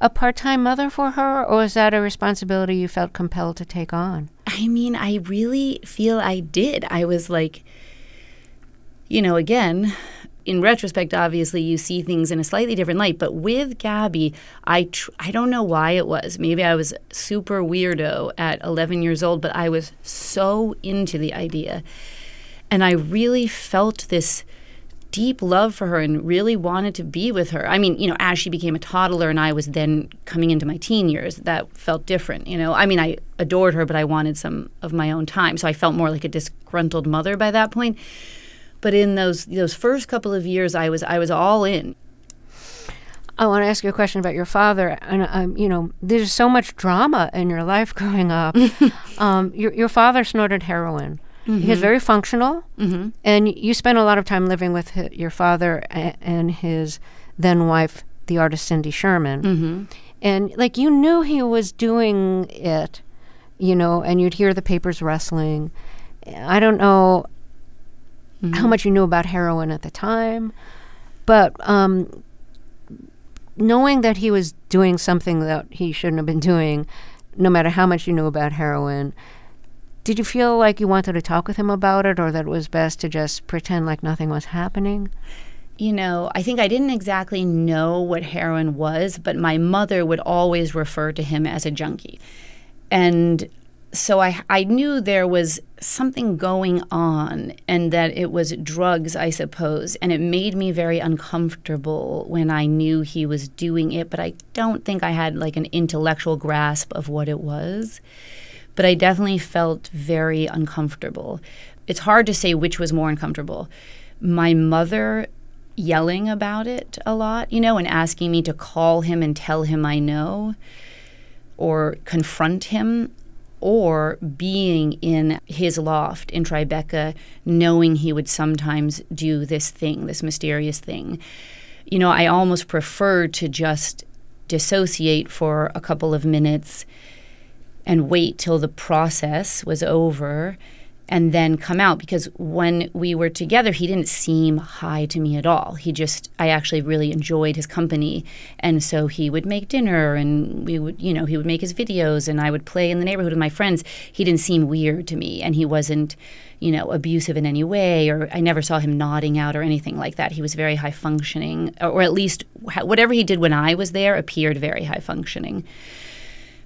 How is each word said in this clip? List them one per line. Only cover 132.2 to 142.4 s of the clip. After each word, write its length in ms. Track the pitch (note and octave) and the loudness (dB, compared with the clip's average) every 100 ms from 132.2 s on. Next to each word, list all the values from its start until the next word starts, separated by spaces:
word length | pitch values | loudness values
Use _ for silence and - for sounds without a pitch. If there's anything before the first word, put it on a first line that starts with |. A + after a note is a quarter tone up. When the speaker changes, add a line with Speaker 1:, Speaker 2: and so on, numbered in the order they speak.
| E3+ | 4
Speaker 2:
almost 400 | F3 F#3 F3 - | 4 2 0 -2
prefer 600 | E3 D3 - G3 F#3 E3 | -4 -4 0 2 2 0
to 200 | E3 D#3+ | -2 -6
just 540 | C3+ D#3+ D3+ - - - - - - - | -2 -2 -2 -4 -6 -14 -18 -20 -18 -4
dissociate 840 | D#3+ - G3 F#3 - D#3+ D#3 D#3 | -2 0 2 0 0 2 2 0
for 400 | - D#3 D3+ D#3 | -2 0 0 -2
a 80 | E3 | -4
couple 320 | - D#3 D#3+ | -4 -2 0
of 100 | D3+ | 0
minutes 640 | D#3 D#3 D3+ D3+ - - - - - - - - - - - - | 2 2 2 0 -4 -12 -12 -16 -20 -20 -20 -20 -20 -20 -20 -10
and 260 | - E3+ C#3 | 0 2 4
wait 280 | F3 E3+ - | 2 2 -2
till 220 | F3 E3 | 0 0
the 80 | D3+ | 0
process 1000 | - - D#3+ D#3+ - D3+ D3+ G3 - - | -6 -2 2 2 0 -2 -2 -4 -4 -4
was 160 | D#3 | -2
over 800 | D#3+ E3 E3 C#3+ C#3+ D3 E3+ G3 - - - - - | 0 2 2 0 -4 -4 -4 -8 -16 -20 -20 -18 -2
and 220 | F3+ E3 | 2 4
then 240 | E3 D#3+ D#3 | 4 4 2
come 240 | - F3+ | 0 2
out, 180 | G3 D#3+ | 4 2
because 280 | - F3 - | 0 -4 -4
when 520 | - | -8